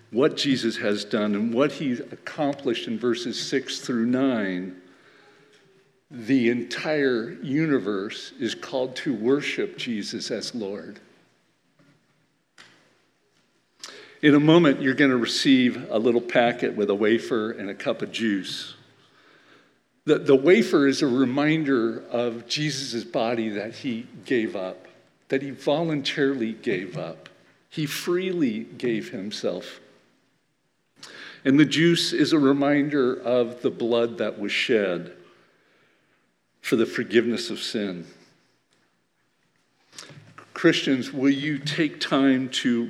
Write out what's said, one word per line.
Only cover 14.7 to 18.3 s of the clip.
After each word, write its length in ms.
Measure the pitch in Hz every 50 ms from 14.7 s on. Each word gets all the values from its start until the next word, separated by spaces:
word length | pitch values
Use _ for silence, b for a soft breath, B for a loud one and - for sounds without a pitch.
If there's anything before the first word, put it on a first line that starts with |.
| 135 135 143
you're 120 | 135 131
gonna 220 | 120 147 139 131
receive 720 | 123 113 107 - - - 143 135 127 127 123 107 120 131 -
a 120 | 123 110
little 200 | 107 127 117 120
packet 540 | 117 - - 131 120 120 117 - - 113 -
with 160 | 107 104 101
a 60 | 101
wafer 560 | 98 110 107 113 117 113 - - 113 107 110 117
and 180 | - 104 95
a 60 | 98
cup 260 | - - 139 113 - -
of 80 | 98
juice. 640 | - - 113 110